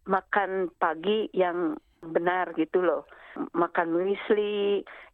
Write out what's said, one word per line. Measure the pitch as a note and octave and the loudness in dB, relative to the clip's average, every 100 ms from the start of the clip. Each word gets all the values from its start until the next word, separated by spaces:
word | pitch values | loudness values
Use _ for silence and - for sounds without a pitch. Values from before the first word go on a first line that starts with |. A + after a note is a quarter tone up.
makan | - F#3+ - G#3 F#3+ F#3+ F3+ - | -2 -2 0 0 0 -2 -4 0
pagi | F3 D#3+ F#3 A3 - | -2 0 0 0 0
yang | F#3 F3+ F3 E3 - _ _ | 0 0 0 -2 -4 _ _
benar | E3 E3+ F3 F#3 F3 | -4 0 2 0 -2
gitu | E3 D#3 F3+ | -2 0 2
loh. | F3+ C#3+ - - - - - | 2 0 -4 -20 -16 -10 -6
Makan | E3+ E3+ - E3+ E3 | -2 0 0 0 0
muesli, | F#3+ G3 - G#3 G#3 G#3 G3+ G3+ - - - | 0 -2 0 2 2 0 0 0 -4 -16 -12